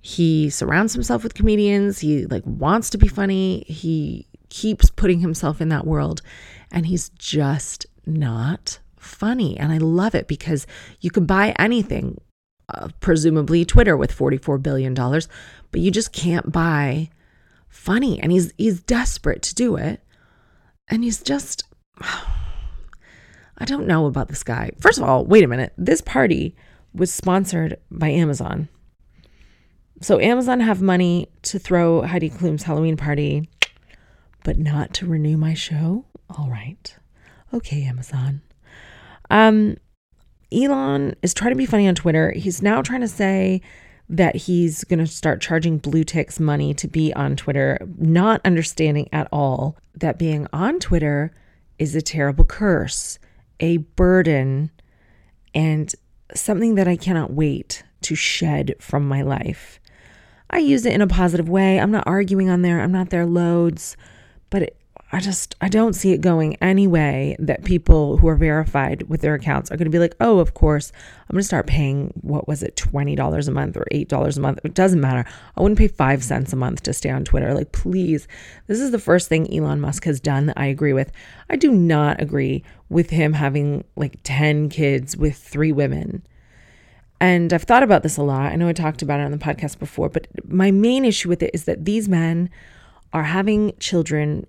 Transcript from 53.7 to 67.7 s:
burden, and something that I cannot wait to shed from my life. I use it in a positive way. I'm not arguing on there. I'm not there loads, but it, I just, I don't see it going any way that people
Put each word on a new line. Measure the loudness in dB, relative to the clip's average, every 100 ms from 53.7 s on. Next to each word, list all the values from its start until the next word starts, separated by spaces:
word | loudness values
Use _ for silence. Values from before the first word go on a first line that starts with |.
| 0
burden, | -2 2 4 4 4 2 0 -2 -4 _ _ _ _ _ _ _ _
and | -2 0 0 -4 -8 _ _ _
something | -10 -2 0 2
that | 2 2
I | 0
cannot | 0 -2 -2
wait | 0 0 -2 -8 -14 -14 _
to | -6
shed | -4 -2 -2 0 0 -2 -6
from | -4 -2 0
my | 0
life. | -2 -2 -4 -8 -12 -20 _ _ -20 -20 _ _ _
I | 0
use | 2 2
it | 2
in | 2
a | 4
positive | 4 2 2 0
way. | 2 4 4
I'm | 2
not | 0 0
arguing | 0 2 2 2
on | 2
there. | 2 2
I'm | 0
not | 0 0
there | 0 0
loads, | 2 2 2 2 0 -10 -16 -20 -20 -20 -20 _
but | -4
it, | -4 -6 _ -20 -8
I | -6
just, | -4 -6 -8 -6
I | 0
don't | 2 2
see | 2 2
it | 2
going | 4 2 0 0
any | 2 4 4
way | 4 2 0 -4 -4
that | -4 -4
people | 0